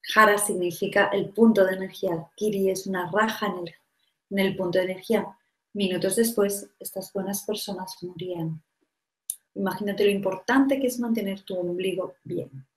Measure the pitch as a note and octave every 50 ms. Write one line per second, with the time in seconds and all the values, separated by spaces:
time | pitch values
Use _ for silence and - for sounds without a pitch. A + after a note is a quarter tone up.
0 | - - - A3 A3 G#3 G#3 G3+ - - F#3+ F3+ F3+ F3 E3+ - G3+ G3+ - G3+
1 | G3+ G3+ G3+ G3 - - - - A3+ A3+ G#3+ G3+ F#3+ F#3 F#3+ F#3+ F#3+ F#3+ - -
2 | - F#3+ E3 E3 E3 _ _ - G#3 G#3+ G#3 G3 F#3+ F#3+ F#3+ F#3+ - G3 F#3 F3+
3 | F3+ E3 F3 G#3 A3+ A3+ A3 - G#3+ G3 F3+ F3+ F3 E3 - _ _ _ _ _
4 | _ _ _ _ _ _ G3 G3 F#3+ F#3+ - - F#3 F3 E3+ F#3+ F3+ F#3 F#3 F#3
5 | - - A3 G3+ F#3 - - _ _ _ _ _ _ _ _ G#3 G3 F3+ F3+ F3
6 | F3 F#3+ F#3+ A#3 A#3 A3+ - - G3+ G3+ G3+ G3+ - - _ _ E3+ - - G3
7 | F3+ - _ G3 F#3 G3 G3+ G3 - - G#3+ G#3+ - - F#3+ F3+ F#3 - - -
8 | F3 F3+ F3+ E3+ F#3 F3+ F3+ E3+ D#3+ D#3+ D#3+ D#3 _ _ _ _ _ _ _ _
9 | _ _ _ _ _ _ - _ _ _ _ G3 G3 F#3+ F3+ - G#3 G3+ G3 G3+
10 | G#3 G3+ G3+ G3 G3 F#3+ F#3+ F#3+ - - B3 C#4 C4+ C4+ C#4 C4+ B3+ B3 A#3+ A#3+
11 | A#3+ A3+ A3+ A3+ G3+ F#3+ F#3+ G3 _ - F#3+ F3+ F3 F3 F3 F3+ F#3 F#3+ F3 F#3
12 | F3+ - - _ _ - F3 E3+ - - C3+ C3+ - _ _